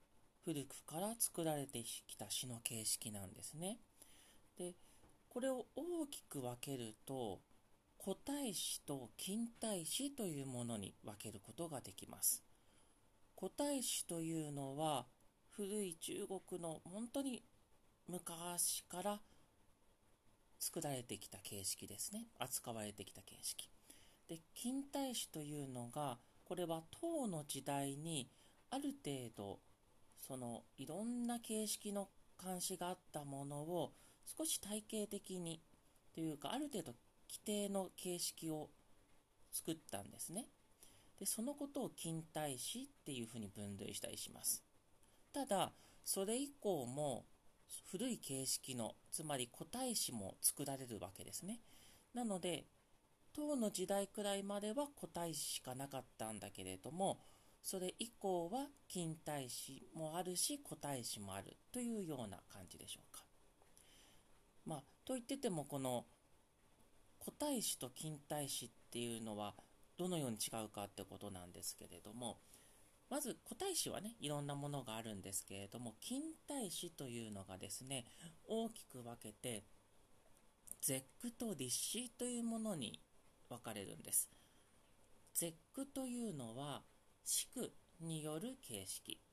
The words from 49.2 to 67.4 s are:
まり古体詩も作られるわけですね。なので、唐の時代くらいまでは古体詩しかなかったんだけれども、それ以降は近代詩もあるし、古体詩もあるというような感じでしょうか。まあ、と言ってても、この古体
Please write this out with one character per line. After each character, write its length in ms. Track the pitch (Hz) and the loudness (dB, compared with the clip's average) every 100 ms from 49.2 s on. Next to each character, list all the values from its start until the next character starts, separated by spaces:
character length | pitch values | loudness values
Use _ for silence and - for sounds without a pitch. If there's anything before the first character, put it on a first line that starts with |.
ま 140 | 156 139 | 2 2
り 120 | 123 - | 2 -2
古 140 | 165 | -6
体 260 | 240 262 220 | 0 2 2
詩 160 | - | 2
も 240 | 117 95 - | 0 -2 4
作 240 | - - 139 | 4 4 0
ら 100 | 135 | 0
れ 100 | 127 | -2
る 140 | 104 | -4
わ 120 | 87 - | -4 -6
け 80 | |
で 80 | - | -8
す 120 | - | -6
ね。 180 | 175 233 - - - - - | -4 -6 -8 -18 -18 -20 -8
な 120 | 240 226 | -2 2
の 140 | 190 | 2
で、 260 | 180 160 - - - - - - - | 2 0 -2 -18 -20 -20 -20 -20 -10
唐 240 | - 294 285 | -2 2 6
の 160 | 214 | 6
時 160 | 190 185 | 4 4
代 200 | 196 196 | 4 4
く 160 | - | 2
ら 120 | 202 196 | 4 4
い 80 | |
ま 160 | 196 202 | 2 2
で 140 | 208 | 2
は 160 | 214 294 - | 2 2 0
古 100 | 165 | -4
体 240 | - 170 | 0 0
詩 200 | 147 - | 2 0
し 80 | - | -2
か 120 | - | -2
な 140 | 127 139 | -2 -2
か 120 | 135 | -2
っ 60 | - - | -4 -4
た 140 | 110 | -2
ん 80 | 107 | -2
だ 120 | 101 | -6
け 140 | - 92 | -6 -4
れ 120 | 92 | -4
ど 140 | 123 | -4
も、 300 | 165 190 123 - - - - | 4 4 4 -4 -20 -20 -10
そ 160 | - 190 | -4 0
れ 160 | 185 - | 0 0
以 100 | 226 - | -4 0
降 300 | 196 180 170 | 4 4 4
は 180 | 233 277 - - | 0 -2 -6 -6
近 260 | 185 165 160 | 0 0 0
代 260 | - 147 127 | 0 0 0
詩 380 | - - 135 - | -4 -6 -8 -8
も 240 | - 156 165 | -4 0 0
あ 60 | |
る 120 | 180 180 | 2 4
し、 240 | - 285 - | 4 2 -4
古 80 | 147 | -4
体 300 | 147 139 117 | 0 0 0
詩 160 | 110 | -4
も 120 | 101 | -4
あ 80 | 95 | -4
る 140 | 98 - - | -6 -12 -8
と 80 | 247 | -2
い 240 | 240 220 | 0 0
う 20 | 175 | 0
よ 200 | 139 110 | 0 -2
う 20 | |
な 140 | 95 - | -4 -10
感 140 | 101 92 | -14 -12
じ 100 | - | -12
で 120 | - | -10
し 80 | - | -10
ょ 40 | - | -10
う 60 | - | -16
か。 80 | - - - - - - - - - - - - - - - | -16 -20 -20 -20 -20 -20 -20 -20 -20 -20 -20 -20 -20 -14 -6
ま 120 | 139 | -6
あ、 60 | - - - | -6 -18 -2
と 80 | |
言 100 | 262 | -2
っ 20 | 240 | 0
て 120 | 277 | 2
て 120 | 247 | 4
も、 140 | 170 | 2
こ 160 | 143 143 | 2 2
の 260 | 131 120 - - - - - - - - - - - - | 4 4 0 -16 -20 -20 -20 -20 -20 -20 -20 -20 -20 -8
古 80 | - | -8
体 240 | - | 0